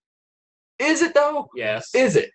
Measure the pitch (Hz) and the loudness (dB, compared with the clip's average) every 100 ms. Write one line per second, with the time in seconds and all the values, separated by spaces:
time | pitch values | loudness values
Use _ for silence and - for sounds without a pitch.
0 | _ _ _ _ _ _ _ - 285 320 | _ _ _ _ _ _ _ -4 -2 0
1 | 330 285 294 285 - 127 107 110 - 247 | 2 2 0 -2 -8 -8 -6 -6 -2 0
2 | 254 143 - | 2 2 -2